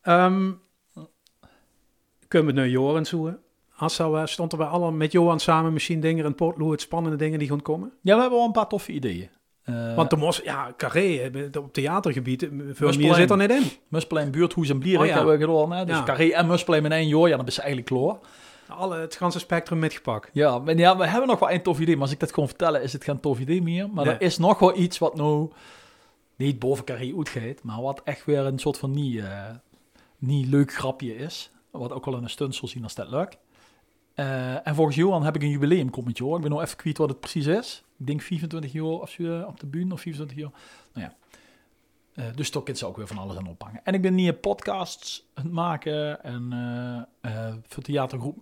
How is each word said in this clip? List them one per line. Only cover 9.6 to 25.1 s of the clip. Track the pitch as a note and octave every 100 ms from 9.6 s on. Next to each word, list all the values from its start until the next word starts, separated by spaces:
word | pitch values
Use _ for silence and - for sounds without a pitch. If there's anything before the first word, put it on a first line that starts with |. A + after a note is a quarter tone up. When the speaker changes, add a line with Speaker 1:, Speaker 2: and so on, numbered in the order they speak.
Speaker 2:
Eh, | - A#2 A#2 A#2
Speaker 1:
Want | E3
er | D#3
was, | D3+ -
ja, | - C#3 B2+ -
Carré, | B2+ D#3+ G3 D3 B2+
hè, | C3+ C#3+ D3
op | C#3+
theatergebied, | - C3+ F#3 F#3 C3 B2+ B2+
eh, | D#3+
veel | C#3+ C#3+
Speaker 2:
Musplein. | C3+ C#3+ C#3+
Speaker 1:
meer | D3+ E3+
zit | F3+
er | G3+
niet | G3+
in. | C4 F3+ - _
Speaker 2:
Musplein, | D#3+ D#3+ D#3+ C#3+
Buurthoes | C#3 E3+ - D3
en | C3+
Blierik | D#3 F3+
Speaker 1:
Oh, | D#3+
ja. |
Speaker 2:
hebben | D#3 D#3 D3+
we | D#3
gedaan, | D#3+ D#3
hè. | F3 F3
Dus | D#3+
Speaker 1:
Ja. |
Speaker 2:
Carré | C3 C3+ E3
en | E3 E3
Musplein | F3 - D#3 D3+
in |
één | D#3+ D#3
jaar, | D3+ E3+
ja, | C3+
dan | B2
ben |
ze | -
eigenlijk | C#3+ C3 A#2+
klaar. | B2+ D3 G#3 - - - - - -
Speaker 1:
Alle, | F#3+ E3
het | D#3+ -
ganse | F3+ F3
spectrum | - E3+ E3 E3
metgepakt. | D#3 - - A2 -
Speaker 2:
Ja, | C#3+ D3 B2
maar | D3 E3
ja, | F3 F#3
we | E3
hebben | A3 C4
nog | A3
wel | F#3+
één | F3
tof | F3+ D3
idee, | E3
maar | D3+
als | C#3
ik | D3
dat | -
kon | - C#3+
vertellen, | - E3+ D3
is | B2+
het | C#3
geen | - C#3+
tof | D3 B2
idee | C3 F3+
meer. | E3+ E3+ G3+
Maar | G3 C#3+
Speaker 1:
Nee. |
Speaker 2:
er | A#2+
is | F3+ E3+
nog | F3 G3+
wel | F#3 F#3+
iets | F3 -
wat | D#3+